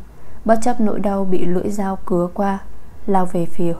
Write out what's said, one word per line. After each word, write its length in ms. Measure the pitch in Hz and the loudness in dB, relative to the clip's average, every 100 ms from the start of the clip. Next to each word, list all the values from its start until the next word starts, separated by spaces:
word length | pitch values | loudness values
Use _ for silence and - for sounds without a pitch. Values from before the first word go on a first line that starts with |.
| - - - - | -14 -12 -8 -6
bất 140 | 214 226 | 0 2
chấp 180 | 247 240 | 2 2
nỗi 200 | 208 185 | 2 0
đau 240 | 202 196 | -2 0
bị 220 | 196 190 170 | 4 4 6
lưỡi 240 | 180 208 | 2 0
dao 260 | 202 196 190 - | -4 -6 -6 -2
cứa 220 | 175 175 | -2 -2
qua, 240 | 175 196 196 - - - - - | -4 -4 -4 -6 -8 -10 -8 -2
lao 200 | 190 180 | 0 0
về 200 | 180 170 | 0 2
phía 280 | - 175 | 2 2